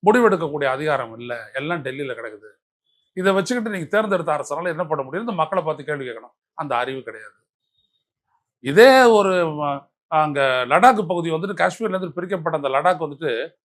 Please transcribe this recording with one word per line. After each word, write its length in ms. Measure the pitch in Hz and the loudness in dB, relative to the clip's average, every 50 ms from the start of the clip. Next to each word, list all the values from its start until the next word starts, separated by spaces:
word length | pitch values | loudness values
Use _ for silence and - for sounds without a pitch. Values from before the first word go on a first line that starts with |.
| - | 2
முடிவெடுக்கக்கூடிய 600 | 202 214 247 233 208 185 160 170 143 147 147 143 | 4 4 6 6 4 4 2 -2 -4 -4 -2 -2
அதிகாரம் 540 | 131 131 135 151 156 143 131 120 117 113 117 | -2 -2 -2 -2 -2 -2 -2 -4 -6 -12 -12
இல்ல, 320 | 120 120 120 117 110 107 - | -10 -10 -10 -10 -10 -10 -10
எல்லாம் 300 | 135 143 160 175 160 131 | -8 -6 -4 -6 -6 -6
டெல்லியில 300 | 131 131 143 143 131 120 | -8 -8 -8 -8 -10 -10
கிடக்குது. 380 | 117 113 110 107 101 107 104 _ _ _ _ _ _ _ _ _ _ _ _ - | -10 -12 -14 -14 -16 -20 -20 _ _ _ _ _ _ _ _ _ _ _ _ -6
இதை 200 | 185 180 196 190 | -2 0 2 2
வச்சுக்கிட்டு 440 | 196 190 - 247 247 214 226 202 | 2 0 0 -2 -4 -4 -6 -6
நீங்க 100 | 180 156 | -8 -6
தேர்ந்தெடுத்த 460 | - 202 214 220 202 196 175 160 165 151 | -2 0 0 0 0 -2 -2 0 -2 -2
அரசால 340 | 143 135 - 143 160 180 | -2 -4 -6 -6 -6 -4
என்ன 180 | 180 160 160 175 | -6 -4 -4 -4
பண்ண 180 | - 156 143 131 | -4 -4 -6 -6
முடியும்? 240 | 131 147 196 226 | -6 -8 -8 -6
இந்த 40 | 240 | -6
மக்களை 320 | 196 165 156 - 196 185 156 | -4 -4 -2 -2 -2 -4 -4
பார்த்து 200 | 156 151 147 139 | -4 -6 -8 -8
கேள்வி 240 | 151 147 139 131 | -8 -8 -8 -8
கேட்கணும். 260 | 123 110 113 120 - _ _ _ _ - | -10 -12 -14 -16 -20 _ _ _ _ -12
அந்த 240 | - 156 143 135 | -10 -6 -4 -2
அறிவு 240 | 123 123 131 135 131 | -2 -2 -4 -6 -10
கிடையாது. 320 | 117 113 107 110 104 104 _ _ _ _ _ _ _ _ _ _ _ _ _ _ _ _ _ _ _ _ _ _ _ _ _ _ | -10 -14 -16 -16 -18 -20 _ _ _ _ _ _ _ _ _ _ _ _ _ _ _ _ _ _ _ _ _ _ _ _ _ _
இதே 440 | 123 135 143 202 240 269 262 262 254 | -6 2 6 8 10 10 10 8 8
ஒரு, 420 | 233 220 208 196 190 185 180 170 | 8 6 6 4 4 2 2 0
ம-, 460 | 160 151 147 147 143 139 139 - _ _ _ _ | 0 -2 -4 -4 -4 -4 -6 -8 _ _ _ _
அங்க 580 | - 165 156 156 151 139 143 135 131 127 127 123 | -2 0 0 0 0 0 0 0 2 0 0 0
லடாக் 400 | 123 147 180 202 262 240 214 185 | 2 4 6 6 6 6 4 0
பகுதி 240 | 160 180 175 165 165 | -2 -2 -4 -2 -4
வந்துட்டு, 240 | 160 160 185 196 202 | -4 -4 -4 -6 -4
காஷ்மீர்ல 420 | - 170 185 175 - 226 202 185 | -2 -2 -2 -2 -2 -6 -4 -4
இருந்து 160 | 185 185 165 135 | -6 -6 -8 -8
பிரிக்கப்பட்ட 440 | 175 180 185 196 175 156 170 156 | -8 -6 -6 -6 -4 -4 -4 -4
அந்த 120 | 147 143 135 | -2 -2 0
லடாக் 400 | 131 143 156 180 180 160 160 147 | 0 2 2 2 0 0 -4 -8
வந்துட்டு 520 | 143 131 165 139 113 113 143 175 _ _ | -8 -6 -6 -4 -4 -4 -6 -10 _ _